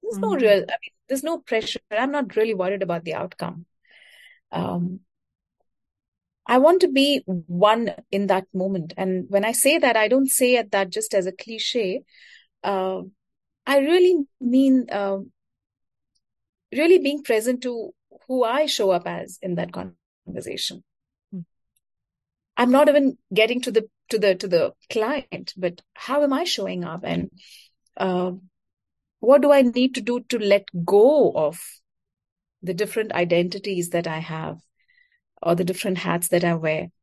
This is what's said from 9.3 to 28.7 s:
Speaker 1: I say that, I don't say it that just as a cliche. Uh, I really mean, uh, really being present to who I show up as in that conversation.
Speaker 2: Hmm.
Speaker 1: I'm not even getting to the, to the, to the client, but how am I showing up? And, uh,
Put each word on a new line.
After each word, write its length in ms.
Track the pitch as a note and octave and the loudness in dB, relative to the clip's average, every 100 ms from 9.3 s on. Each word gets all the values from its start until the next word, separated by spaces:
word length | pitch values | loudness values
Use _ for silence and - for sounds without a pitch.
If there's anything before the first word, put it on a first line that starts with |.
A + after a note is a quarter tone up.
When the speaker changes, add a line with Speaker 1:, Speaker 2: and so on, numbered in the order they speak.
| G3 | -2
Speaker 1:
I 80 | G#3+ | 0
say 260 | A#3+ C#4 D#4+ | 0 2 4
that, 180 | D4 A3+ | 2 2
I 100 | G#3+ | 2
don't 220 | B3+ C4+ | 2 2
say 260 | - B3 B3 | 2 2 2
it 160 | A3+ | 2
that 180 | G3+ F#3+ | -2 -2
just 220 | G3 G#3+ | -4 -2
as 120 | G#3 F#3 | -2 -2
a 60 | |
cliche. 720 | F#3 - A3 - B3 F#3+ A3 _ _ - - _ _ | -8 -16 -10 -6 -4 -2 -4 _ _ -20 -20 _ _
Uh, 380 | - F#3+ F#3+ F#3 F#3 _ _ _ _ _ - | -4 -2 -2 -6 -10 _ _ _ _ _ 0
I 120 | C#4 | 2
really 460 | C#4 F4 F4+ F4 C#4+ _ | 4 4 6 4 -2 _
mean, 480 | A#3+ B3+ C4+ C4 A#3+ | 0 4 6 4 2
uh, 260 | G3+ G3+ G3 G3 _ _ _ _ _ _ _ _ _ _ _ _ _ _ | -4 -4 -4 -8 _ _ _ _ _ _ _ _ _ _ _ _ _ _
really 280 | A3+ E4 F#4 | 0 4 6
being 240 | C#4 C#4+ | 4 -4
present 380 | C#4+ A3 A3+ B3 | -2 0 0 -4
to 300 | B3+ A#3+ G#3+ - _ - _ | -6 -8 -10 -16 _ -20 _
who 160 | B3+ | -2
I 240 | A3+ B3+ D4+ | 0 0 -2
show 240 | - G3+ | 0 2
up 160 | F3 F3 | 0 -2
as 320 | E3+ F3 F#3 | -10 -12 -12
in 140 | F#3+ F3 | -6 -6
that 160 | E3+ | -6
conversation. 1120 | F3 F#3 - _ _ - F3+ - - - - _ _ _ _ _ | -8 -12 -16 _ _ -14 -12 -10 -8 -8 -10 _ _ _ _ _
Speaker 2:
Hmm. 80 | F#3+ E3+ _ _ _ _ _ _ _ _ _ _ - | -16 -16 _ _ _ _ _ _ _ _ _ _ -2
Speaker 1:
I'm 140 | A#3+ | 2
not 180 | C4 D4 | 4 6
even 280 | D4 C4+ - _ | 4 2 -2 _
getting 280 | G3 A3+ B3 | 0 2 0
to 100 | B3+ | 0
the, 180 | G#3+ A3 _ _ | -2 -2 _ _
to 100 | A3+ | 0
the, 160 | G3+ F#3 | 2 0
to 120 | G3 | 0
the 260 | E3+ D3+ - _ | 0 0 -6 _
client, 640 | A#3 G#3+ C#4+ - F#3 F#3 - | -4 -2 -4 -8 -14 -14 -6
but 240 | F3+ F3 _ - | -6 -6 _ -18
how 260 | - C#4 | -4 0
am 80 | D4 | 0
I 100 | C4+ | 0
showing 400 | F4+ - F#3+ F3+ | -2 -4 -4 -6
up? 180 | E3+ E3 | -8 -8
And, 280 | - E3+ - _ - - _ _ _ - | -6 -6 -6 _ -20 -20 _ _ _ -6
uh, 360 | F#3+ F3+ F3+ F3+ F#3 _ _ | -4 -2 -4 -8 _ _ _